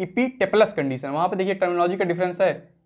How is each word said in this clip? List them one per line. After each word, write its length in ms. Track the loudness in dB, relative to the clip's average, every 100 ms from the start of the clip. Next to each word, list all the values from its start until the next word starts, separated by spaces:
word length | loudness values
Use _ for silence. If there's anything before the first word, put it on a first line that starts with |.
epitepalous 720 | -4 0 0 0 2 4 2
कंडीशन। 360 | 2 -4 -4 -4
वहाँ 200 | -2 -2
पर 80 | 0
देखिए 180 | -2
टर्मिनोलॉजी 420 | 0 0 2 0 0
का 80 |
डिफरेंस 360 | -2 -2 -2 0
है, 340 | 0 0 -8 _